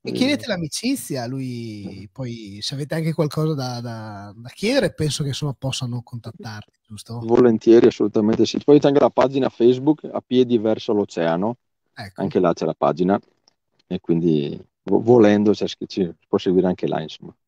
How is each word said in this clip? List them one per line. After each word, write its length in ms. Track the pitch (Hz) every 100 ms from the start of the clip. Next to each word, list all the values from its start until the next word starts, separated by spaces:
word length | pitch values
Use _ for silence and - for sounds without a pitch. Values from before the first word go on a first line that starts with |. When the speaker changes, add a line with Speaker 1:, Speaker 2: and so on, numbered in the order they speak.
Speaker 1:
E 100 | -
Speaker 2:
Eh. 20 |
Speaker 1:
chiedete 340 | - 254 285 -
l'amicizia, 800 | 185 160 - 233 277 - 139 120
lui 800 | 135 131 120 117 104 98 98
Speaker 2:
Mm. 0 | 98
Speaker 1:
poi 460 | - 127 117 104 101
se 120 | -
avete 200 | 135 147
anche 180 | 160 160
qualcosa 420 | 156 151 - 156
da, 260 | 151 127 120
da, 520 | 120 113 110 101 104 107
da 120 | 120
chiedere, 440 | - 202 277 180
penso 280 | - 156 -
che, 80 | 147
insomma, 220 | 127 147
possano 480 | 131 135 123 127 120
contattarti, 760 | - 120 113 - 117 104 - _ _
giusto? 400 | 104 - 113 113
Speaker 2:
Volentieri, 600 | 120 123 110 - 113 117
assolutamente 600 | - 107 117 107 113 107
sì. 120 | -
Poi 140 | - 147
c'è 80 | 143
anche 120 | 139
la 100 | 123
pagina 380 | - 131 135 127
Facebook 560 | _ 117 127 135 151
A 160 | - 104
Piedi 380 | - 127 127 120
Verso 340 | 110 110 -
l'Oceano, 640 | 107 101 - 82 82 101 117 _ _ _
Speaker 1:
Ecco. 260 | - 101 -
Speaker 2:
anche 160 | 95 104
là 140 | 90
c'è 120 | 82
la 100 | 80
pagina, 440 | 78 73 73 90 101 _ _ _ _ _ _ _
e 140 | 90
quindi 600 | - 85 85 78 71 87 - _
vo-, 180 | - 98
volendo 520 | 113 123 107 104 104
c'è 140 | 98 95
sc-, 180 | - -
ci 260 | - 90 82 _
può 100 | 101
seguire 300 | 98 90 90
anche 180 | 90 -
là, 140 | 73
insomma. 340 | 78 - - -